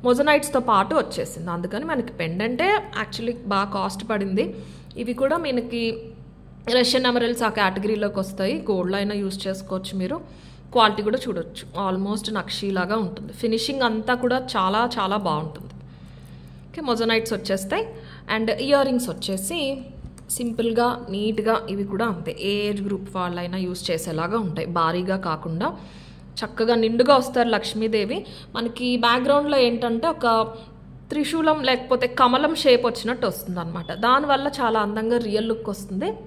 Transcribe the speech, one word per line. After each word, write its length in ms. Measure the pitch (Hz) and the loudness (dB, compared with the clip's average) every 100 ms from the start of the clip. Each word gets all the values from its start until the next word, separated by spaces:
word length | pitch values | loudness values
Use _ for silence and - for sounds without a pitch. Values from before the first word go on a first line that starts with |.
| 247 | 4
మొజనైట్స్తో 540 | 247 294 294 294 262 247 | 4 6 4 4 0 4
పాటు 240 | 202 196 320 | 4 4 2
వచ్చేసింది, 480 | - - - - 170 170 | 0 -4 -6 -6 -6 -4
అందుకని 280 | 185 202 320 | -4 -6 -2
మనకి 220 | 277 240 - | -2 -4 -4
పెండెంటే 460 | 165 175 226 247 359 415 415 - | -4 -2 -2 0 2 2 0 -6
actually 340 | 214 - 233 240 196 | -6 -4 -4 -4 0
బాగా 160 | 196 202 196 | 0 0 -2
cost 280 | 190 190 220 | -4 -6 -4
పడింది. 340 | 208 196 190 311 - - - - - | -2 0 0 0 -4 -14 -16 -14 -8
ఇవి 100 | 233 240 | -6 0
కూడా 160 | 269 330 | 2 2
మనకి 360 | 302 247 220 233 226 - - - - - - - - 247 | 0 -2 -2 -2 -2 -4 -10 -16 -20 -20 -20 -10 2 4
రష్యన్ 280 | 240 262 254 | 4 4 4
ఎమరల్డ్స్ 340 | 247 240 240 226 | 4 2 2 0
ఆ 20 | 220 | 2
కేటగిరీలోకి 640 | 190 190 208 214 208 196 | 2 2 0 0 0 -2
వస్తాయి. 300 | 190 - 190 311 - | -4 -2 -2 0 0
గోల్డ్‌లో 280 | 190 180 196 | 0 0 0
అయినా 160 | 202 208 | 0 -2
యూజ్ 160 | 196 190 | -2 -4
చేసుకోవచ్చు 480 | 196 190 - 190 190 190 | -6 -6 -4 -6 -4 -4
మీరు. 160 | 185 320 - - - - - | -2 -4 -8 -18 -20 -20 -2
quality 280 | 247 214 208 208 | 4 4 4 0
కూడా 120 | 240 | 0
చూడొచ్చు, 400 | 254 180 160 - - - | -2 -6 -6 -12 -10 -4
almost 420 | 196 185 196 208 208 208 | -2 0 0 -2 -2 -6
నక్షీలాగా 600 | - - 202 185 180 220 | -4 -4 -2 0 0 0
ఉంటుంది. 280 | 185 - - - | -2 -6 -12 -4
finishing 420 | 233 226 254 269 240 | 0 0 -2 0 0
అంతా 260 | 220 220 247 | 2 0 2
కూడా 160 | 247 262 254 | 2 2 0
చాలా 260 | 214 185 208 240 233 | 0 2 2 2 0
చాలా 200 | 196 208 180 | 0 0 0
బాగుంటుంది. 480 | 151 156 - - - - - - - - - - - - | -2 -4 -10 -14 -16 -18 -18 -18 -18 -18 -18 -18 -18 -14
ఓకే, 140 | - 294 | -6 0
మొజనైట్స్ 440 | 226 226 226 226 202 | 2 4 2 0 -4
వచ్చేస్తాయి. 480 | - 190 - 359 453 - - - - | -2 -2 0 -2 -2 -8 -16 -16 -4
And 160 | 220 226 - 269 | 0 0 0 4
ఇయర్ 200 | 277 269 | 4 4
రింగ్స్ 180 | 247 - | 2 0
వచ్చేసి 460 | - - 190 - 339 269 269 - - - - - - | -4 -4 -4 -4 -2 -2 -4 -10 -14 -16 -16 -8 -4
సింపుల్గా, 500 | 240 226 233 226 240 240 - | -2 0 2 4 2 0 -6
నీట్గా, 420 | 196 214 220 220 226 220 | -2 0 0 2 0 0
ఇవి 120 | 202 196 | -4 -2
కూడా 140 | 196 233 | 0 0
అంతే, 220 | 175 160 - 196 | -2 -6 -4 -2
ఏ 20 | 202 208 | 0 0
ఏజ్ 140 | 202 202 | -2 -2
గ్రూప్ 220 | 196 190 190 | -4 -4 -4
వాళ్ళైనా 420 | 175 175 175 185 185 | -2 -2 -4 -2 -2
యూజ్ 160 | 180 - | -4 -2
చేసేలాగా 500 | 160 160 156 170 226 190 | -2 -2 -2 0 0 -2
ఉంటాయి. 220 | 156 170 170 | -4 -2 2
భారీగా 380 | 160 175 180 190 180 | 2 2 0 -2 -2
కాకుండా 400 | 156 165 165 277 - - - - - - - | -4 -4 -2 -2 -4 -16 -18 -18 -18 -14 -8
చక్కగా 340 | 214 - 226 233 | -8 0 2 4
నిండుగా 320 | 226 233 254 269 | 4 4 6 6
వస్తారు 280 | 254 254 240 214 | 6 2 2 2
లక్ష్మీదేవి. 640 | - 214 220 220 202 339 - - - - | 0 -2 0 0 0 -4 -6 -16 -8 -4
మనకి 280 | 233 233 247 247 233 | -4 -2 0 2 4
బ్యాక్‌గ్రౌండ్‌లో 520 | 247 254 285 294 285 254 | 4 6 4 4 4 4
ఏంటంటే 420 | 233 240 226 330 320 | 4 0 2 0 2
ఒక 100 | 233 226 226 - - - - - - | 4 4 2 -4 -16 -20 -18 -18 -4
త్రిశూలం 480 | 294 285 320 311 311 262 | -2 0 2 4 4 2
లేకపోతే 380 | 254 254 254 254 247 | 0 2 0 0 4
కమలం 320 | 254 262 302 320 | 4 6 2 2
షేప్ 240 | 277 240 240 | 6 6 4
వచ్చినట్టు 360 | 226 220 247 208 | -2 -4 -2 -2
వస్తుంది 280 | - - 175 | -4 -6 -6
అనమాట. 280 | 165 170 165 190 226 | -6 -8 -8 0 4
దానివల్ల 400 | 269 294 269 285 277 | 4 4 2 2 0
చాలా 200 | 240 220 208 | 2 2 0
అందంగా 320 | 214 220 240 226 | 0 0 0 2
రియల్ 220 | 208 226 | 0 0
లుక్ 180 | 220 - | -2 -4
వస్తుంది. 360 | 196 - 190 339 440 | -8 -6 -2 -2 -4